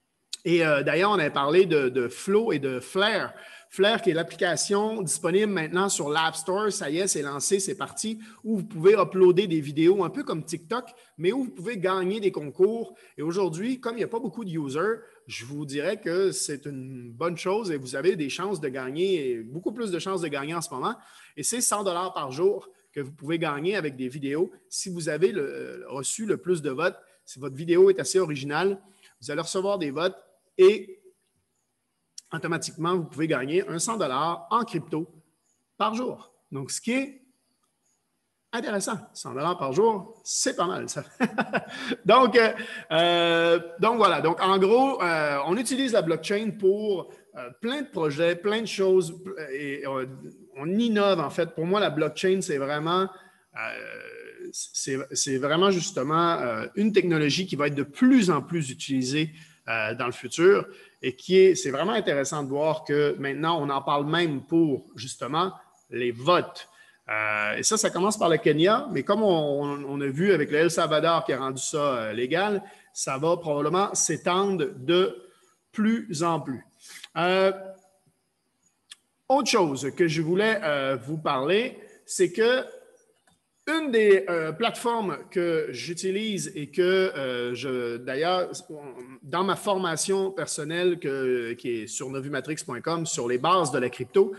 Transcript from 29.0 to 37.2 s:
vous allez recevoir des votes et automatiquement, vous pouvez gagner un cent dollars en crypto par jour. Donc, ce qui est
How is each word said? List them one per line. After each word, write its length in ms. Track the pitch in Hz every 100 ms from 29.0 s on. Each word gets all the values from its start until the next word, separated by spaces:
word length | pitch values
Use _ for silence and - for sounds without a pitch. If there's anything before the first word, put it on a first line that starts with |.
| _ _
vous 120 | 117
allez 80 | 147
recevoir 380 | 160 190 190 202
des 120 | 151
votes 260 | 139 180 - - _ _ -
et 420 | 185 220 - - _ _ _ _ _ _ _ _ _ _ _ - -
automatiquement, 640 | 160 160 165 160 - 165 185
vous 80 |
pouvez 240 | 151 127 160
gagner 380 | 143 135 170 196
un 100 | 165
cent 180 | 185 226
dollars 520 | 156 131 160 170 -
en 140 | 226
crypto 440 | 233 170 - 156 165 - _ _ _ _ _ -
par 180 | 214
jour. 380 | 220 254 - - _ -
Donc, 220 | 135 131
ce 80 | -
qui 120 | -
est 300 | 254 277 -